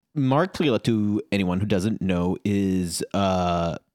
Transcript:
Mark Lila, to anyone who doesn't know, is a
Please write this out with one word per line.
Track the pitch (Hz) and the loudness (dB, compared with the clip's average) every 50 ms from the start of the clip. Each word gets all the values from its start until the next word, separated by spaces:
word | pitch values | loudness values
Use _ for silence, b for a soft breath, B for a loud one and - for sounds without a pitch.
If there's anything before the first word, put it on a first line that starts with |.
| _ _ - | _ _ -4
Mark | 151 135 131 135 147 180 190 - - | -2 0 2 2 2 2 0 -2 0
Lila, | 180 147 113 104 | 2 2 2 2
to | - - 113 107 104 104 104 107 - - | 2 2 2 2 2 0 0 -2 -2 -2
anyone | - 101 98 90 90 92 | 0 0 0 0 0 0
who | 104 | 0
doesn't | 104 107 92 90 113 110 - | 0 0 0 0 0 -2 -2
know, | - 95 90 87 87 90 92 - - | -2 0 0 0 0 0 -2 -2 -2
is | 104 101 98 98 95 92 95 92 85 80 - - - - | -2 0 0 2 2 0 0 -2 -2 -4 -6 -6 -4 -2
a | 98 98 95 92 92 90 87 87 85 85 85 78 - - _ | 0 0 0 0 0 0 0 0 0 -2 -4 -4 -8 -12 _